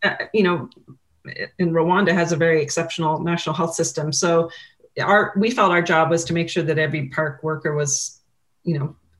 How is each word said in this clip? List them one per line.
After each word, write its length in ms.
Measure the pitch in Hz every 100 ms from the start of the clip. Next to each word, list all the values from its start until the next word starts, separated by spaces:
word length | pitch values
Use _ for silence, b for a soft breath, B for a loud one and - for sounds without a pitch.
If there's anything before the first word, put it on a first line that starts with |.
Uh, 140 | 202 - -
you 80 | 220
know, 260 | 185 170 - - - 135 _ _ - - - -
in 120 | 175
Rwanda 380 | 165 165 180 190
has 200 | 175 165
a 60 | 160
very 220 | 165 160
exceptional 600 | 139 - 165 - 160 156
national 340 | 170 170 - 156
health 200 | 170 -
system. 360 | 160 - 151
So 380 | 151 170 170 165 B B B - -
our, 340 | 156 202 - 196
we 140 | 220
felt 200 | 240 196
our 100 | 175
job 280 | 170 160 156
was 140 | 165 -
to 80 |
make 160 | 170 165
sure 140 | 185
that 160 | 156 151
every 300 | 156 156 131
park 320 | - 156 143
worker 320 | 156 156 156 147
was, 440 | 147 - - - _ _ _ _
you 160 | - 151
know, 160 | 143 - _ _